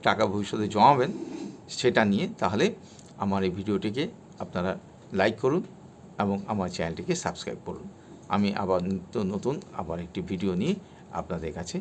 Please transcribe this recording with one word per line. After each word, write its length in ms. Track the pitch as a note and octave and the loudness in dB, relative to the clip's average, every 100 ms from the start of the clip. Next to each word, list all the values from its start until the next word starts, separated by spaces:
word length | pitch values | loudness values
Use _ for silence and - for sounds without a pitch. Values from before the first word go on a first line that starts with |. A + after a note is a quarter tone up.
| - | 4
টাকা 180 | G2 G#2+ | 4 2
ভবিষ্যতে 340 | G2+ G2+ A2+ G#2 | 2 -2 -2 0
জমাবেন 360 | G#2 A#2 C#3+ C3+ - - - - - - - | 6 6 8 4 -2 -8 -10 -10 -12 -14 2
সেটা 240 | B2 A#2+ G#2+ | 4 6 6
নিয়ে, 160 | G2+ D#3 - | 4 0 0
তাহলে 260 | F#2+ G#2+ F3+ A3 - - - - | 0 2 2 0 -16 -20 -20 -6
আমার 160 | G2+ G2 F#2+ | -2 0 0
এই 60 | F2+ | -2
ভিডিওটিকে 460 | G2+ G2 G#2+ A2 E3 - - - | -2 0 0 -2 -4 -6 -20 -12
আপনারা 280 | - F#2 F2+ F#2 - - - F#2+ | -8 -4 -2 -4 -8 -20 -8 2
লাইক 180 | G2+ A2+ | 2 4
করুন 180 | C3 D#3+ - - - - - - | 0 0 -2 -14 -20 -20 -20 -2
এবং 140 | G#2 G2 - | 0 0 -2
আমার 160 | G#2+ F2+ | -2 -2
চ্যানেলটিকে 400 | - E2 E2 E3+ E3+ | -2 -4 -4 -4 -2
সাবস্ক্রাইব 360 | - - - - - | -2 -4 -8 -8 -10
করুন। 180 | - - - - - - | -12 -12 -18 -20 -20 -2
আমি 140 | G2+ G2+ G2 | 2 2 0
আবার 180 | G2 F#2 F2 | 2 2 2
নিত্য 240 | F#2+ - A#2 G2 | -4 -4 -4 -2
নতুন 220 | G2+ A#2 D3+ - - | -2 -2 -4 -6 -10
আবার 180 | E2+ E2+ | -6 -6
একটি 160 | F2 - F2 | -6 -8 -6
ভিডিও 220 | F#2+ F#2+ F2+ | -2 0 0
নিয়ে 140 | B2+ G3+ - - - - | 0 -2 -6 -20 -10 -8
আপনাদের 320 | - F2 D#3+ - | -6 -6 -6 -8
কাছে 180 | F3 F3+ | -6 -8